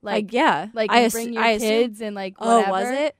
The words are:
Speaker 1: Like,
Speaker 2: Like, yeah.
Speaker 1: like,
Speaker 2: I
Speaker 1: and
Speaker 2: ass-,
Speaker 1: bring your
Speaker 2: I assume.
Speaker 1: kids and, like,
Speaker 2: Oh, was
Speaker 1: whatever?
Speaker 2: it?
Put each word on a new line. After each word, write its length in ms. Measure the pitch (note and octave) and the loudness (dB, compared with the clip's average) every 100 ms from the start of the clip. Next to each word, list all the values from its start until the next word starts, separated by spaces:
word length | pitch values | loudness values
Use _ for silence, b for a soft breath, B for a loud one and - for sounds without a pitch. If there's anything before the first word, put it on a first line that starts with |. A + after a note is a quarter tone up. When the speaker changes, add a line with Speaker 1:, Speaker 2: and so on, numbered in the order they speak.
Speaker 1:
Like, 220 | G#3 G3+ G#3 | -2 -4 -2
Speaker 2:
Like, 60 | |
yeah. 340 | A#3 D4+ F3 F#3+ | 0 2 2 -4
Speaker 1:
like, 180 | A#3 A3 | -4 2
Speaker 2:
I 60 | A3+ | 4
Speaker 1:
and 80 | A#3+ | 2
Speaker 2:
ass-, 40 | |
Speaker 1:
bring 200 | A3+ A#3 | 0 -8
your 100 | A3+ | -2
Speaker 2:
I 60 | A3+ | 0
assume. 180 | G#3+ G#3+ | 0 0
Speaker 1:
kids 320 | A3 B3 G#3 | 2 0 -4
and, 140 | A3 G3+ | -12 -8
like, 200 | F#3+ F#3+ | -10 -6
Speaker 2:
Oh, 200 | A3+ A#3 | 2 2
was 80 | G3 | 4
Speaker 1:
whatever? 240 | F#3+ G#3+ | 0 -2
Speaker 2:
it? 220 | C4 D4+ - | -2 -4 -6